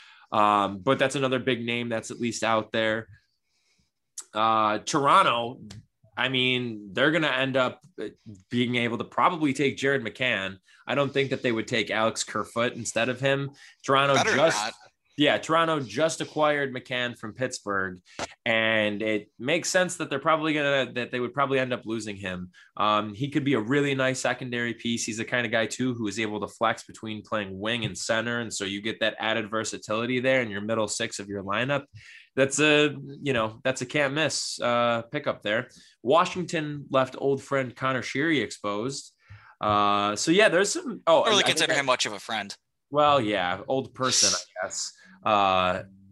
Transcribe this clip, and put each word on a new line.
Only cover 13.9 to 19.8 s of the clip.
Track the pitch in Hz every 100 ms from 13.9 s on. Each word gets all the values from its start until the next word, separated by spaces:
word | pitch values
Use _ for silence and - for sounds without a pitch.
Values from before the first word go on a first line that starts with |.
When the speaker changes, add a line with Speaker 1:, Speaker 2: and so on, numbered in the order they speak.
| 135 139
Speaker 2:
Better | 135 - 127
Speaker 1:
just, | 160 107
Speaker 2:
not. | 110 - - _ _ -
Speaker 1:
yeah, | 143 107
Toronto | - 160 165 156
just | 120 110 160 156
acquired | 147 156 151 147 139
McCann | 127 - 127 123 117
from | 113
Pittsburgh, | 98 127 - 101 98 95 92 _ - - -
and | 120 113 110 110 107 101
it | 110 107 104 -
makes | 120 165 -
sense | 185